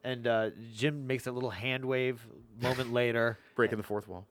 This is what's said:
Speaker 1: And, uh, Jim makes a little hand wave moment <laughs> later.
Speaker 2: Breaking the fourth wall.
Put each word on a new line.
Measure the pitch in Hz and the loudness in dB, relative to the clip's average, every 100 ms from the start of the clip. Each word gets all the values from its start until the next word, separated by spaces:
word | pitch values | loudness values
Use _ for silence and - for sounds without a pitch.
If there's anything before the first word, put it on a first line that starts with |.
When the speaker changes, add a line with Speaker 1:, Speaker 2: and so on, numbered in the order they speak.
Speaker 1:
And, | 127 123 120 | -4 -2 2
uh, | 113 110 - 113 | 4 2 -4 -14
Jim | 110 143 147 131 | 0 0 0 -2
makes | 131 127 | -2 -2
a | |
little | 123 127 | -2 -4
hand | 95 127 131 131 | -2 -2 -2 2
wave | 127 127 120 113 - 117 110 | 2 2 -2 -10 -20 -20 -4
moment | 123 127 123 | 0 0 0
<laughs> | |
later. | 120 120 117 117 113 - - | 2 4 4 2 0 -6 2
Speaker 2:
Breaking | 113 110 | 2 2
the | |
fourth | 101 104 98 | -2 -4 -4
wall. | 90 101 | -14 -14